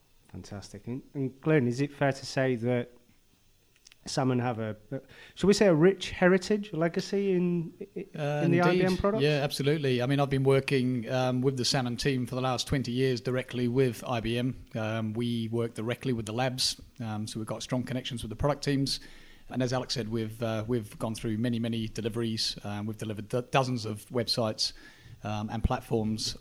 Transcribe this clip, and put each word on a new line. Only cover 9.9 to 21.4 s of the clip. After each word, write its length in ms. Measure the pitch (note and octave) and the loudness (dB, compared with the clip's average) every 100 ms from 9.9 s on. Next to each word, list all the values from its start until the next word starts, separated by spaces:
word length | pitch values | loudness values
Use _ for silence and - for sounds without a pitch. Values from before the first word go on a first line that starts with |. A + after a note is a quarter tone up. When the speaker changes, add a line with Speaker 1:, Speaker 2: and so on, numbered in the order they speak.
| B2 | 2
Speaker 2:
I 40 | B2+ | 2
mean, 120 | C#3 | 2
I've 100 | C#3 | 2
been 140 | C3+ | 2
working, 640 | C3+ C3+ C3+ C#3 B2 B2+ A2+ | 4 4 4 2 2 0 -2
um, 320 | B2+ B2+ B2+ | 0 2 2
with 160 | C3+ C3+ | 0 0
the 80 | |
Salmon 320 | A2+ C#3+ B2 A#2+ | 0 0 0 -2
team 300 | D3 C3 B2 | 0 0 -2
for 80 | |
the 60 | B2+ | -2
last 260 | C3 A#2+ - | -2 -2 0
twenty 240 | C#3+ B2 | -2 0
years 300 | B2 C3 A#2+ | 0 2 0
directly 480 | B2+ B2+ - A#2+ B2 | 0 -2 -2 -2 0
with 340 | B2 C3 A2 | 4 2 0
I 140 | - A#2 | -4 -4
B 200 | A2 A#2 | -2 0
M. 180 | C3 - - | -2 -4 -8
Um, 380 | A#2 A2 A2+ A2 | -4 -2 -2 -2
we 340 | G#2+ A#2+ A#2+ A2+ | -2 -2 -2 -2
work 220 | A#2 A#2 | -2 -2
directly 380 | A#2 A2 A#2+ C3+ | -4 -6 -4 -2
with 140 | A#2 G#2+ | -2 -2
the 60 | |
labs, 480 | A2 B2+ B2+ - - - - | -2 -2 0 -2 -4 -10 -10
um, 280 | A2+ G#2+ A2 | -6 -6 -6
so 100 | A2+ | -6
we've 80 | G#2+ | -6
got 160 | A2 | -8
strong 220 | - B2+ | -4 -4
connections 400 | B2 C3 - A#2 | -2 -6 -6 -8
with 60 | A2+ | -8
the 40 | |
product 300 | G#2+ C#3+ C#3 | -2 0 0
teams. 340 | - C#3 C#3 - - - - - - | 0 0 0 -2 -8 -18 -20 -20 -8
And 120 | B2 | -2
as 100 | B2+ | 0
Alex 220 | B2+ B2 | 0 -2
said, 140 | C3 G#2+ | -4 -2
we've, 340 | A2+ A2 A2+ | -2 -4 -4
uh, 220 | A2+ A2 G#2+ | -2 -2 0
we've 320 | B2 G#2+ - | -2 -2 -6
gone 160 | A2+ | -4
through 240 | A2 A#2+ | -4 -2
many, 220 | G#2+ | 0